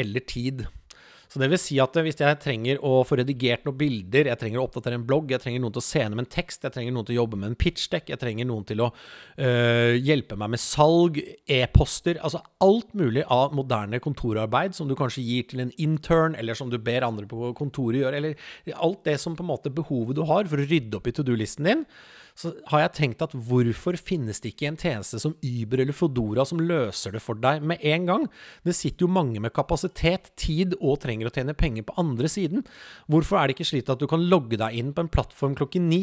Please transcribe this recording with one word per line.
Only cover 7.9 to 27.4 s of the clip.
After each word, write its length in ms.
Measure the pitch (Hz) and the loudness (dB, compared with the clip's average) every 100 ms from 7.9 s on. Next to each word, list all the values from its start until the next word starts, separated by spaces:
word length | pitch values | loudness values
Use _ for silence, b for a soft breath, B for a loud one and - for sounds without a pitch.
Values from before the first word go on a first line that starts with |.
deck, 160 | 170 - | -6 -6
jeg 80 | - | -6
trenger 260 | 123 110 127 | -4 -4 -4
noen 160 | 110 | -4
til 160 | 95 107 120 | -4 0 0
å, 20 | B B B B B | B B B B B
øh, 560 | 135 120 120 117 120 120 | 2 4 4 4 4 4
hjelpe 400 | 135 147 - 101 | 2 0 0 -6
meg 140 | 104 | -4
med 80 | 113 | -4
salg, 580 | - - 151 170 175 147 - - - 135 | -2 4 6 6 4 2 -8 -8 0 0
e-poster, 640 | 123 - 143 - 170 170 | 4 4 4 0 -2 -2
altså 160 | 160 165 - - | -2 -4 -6 4
alt 320 | 196 226 - 208 | 6 6 2 0
mulig 300 | 139 120 160 | 2 2 4
av 240 | 123 139 143 | 4 4 0
moderne 440 | 131 113 101 120 | -2 -2 -2 -4
kontorarbeid 800 | 151 135 120 107 110 123 190 185 | -4 -4 -2 -2 0 0 0 -4
som 100 | 147 | -4
du 80 | 131 | -2
kanskje 300 | 131 135 117 | -2 -2 -2
gir 220 | 123 - | -2 -2
til 140 | 131 127 | -4 -6
en 100 | - | -2
intern, 640 | 151 156 - 165 160 156 | 0 0 2 2 2 0
eller 180 | 113 110 | -6 -6
som 160 | 127 | -4
du 80 | 117 | -4
ber 240 | 113 123 | -2 0
andre 240 | 123 107 101 | 0 -4 -8
på 240 | 113 120 120 | -6 -6 -4
kontoret 460 | 143 - 120 127 131 | -6 -2 0 0 0
gjøre, 160 | 143 | -2
eller 540 | 156 147 - - - - | -4 -8 -14 -16 -12 -2
alt 260 | 170 196 | -2 0
det 140 | 160 143 | -2 -2
som 160 | 175 160 | -4 -6
på 80 | |
en 80 | 175 | -6
måte 220 | 147 147 | -6 -6
behovet 420 | 135 - 131 113 143 | -6 -4 -2 -2 -2
du 80 | 160 | 0
har 180 | 165 202 | 0 0
for 140 | 147 | -2
å 60 | 143 | 0
rydde 300 | 165 113 104 | 0 -2 -6
opp 100 | 123 | -6
i 80 | - | -2
to-do-listen 540 | 135 117 107 - 156 | 0 0 -2 -2 0
din, 160 | 294 302 B B B B | 0 -2 B B B B
så 160 | B 170 - - | B -12 -10 0
har 100 | 151 | 2
jeg 120 | 170 - | 2 2
tenkt 240 | 143 110 | -2 0
at 120 | 156 131 113 | -6 -6 2
hvorfor 480 | 123 117 110 180 175 | 4 4 0 -4 -4
finnes 400 | - 180 113 101 | -4 -4 -4 -6
det 80 | 113 | -8
ikke 140 | - 147 | -6 -6
en 120 | 156 | -4
tjeneste 420 | 175 113 95 113 | -4 -2 -4 -4
som 140 | 151 - | -4 -4
Uber 460 | 131 120 107 135 | -4 -4 -2 0
eller 100 | 131 | 0
Foodora 480 | 143 170 123 110 113 135 | 0 0 0 0 0 0
som 100 | 170 | 0
løser 560 | 165 170 110 - - | 0 0 0 -4 -6
det 60 | 107 | -8
for 160 | - | -8
deg 240 | 110 | -2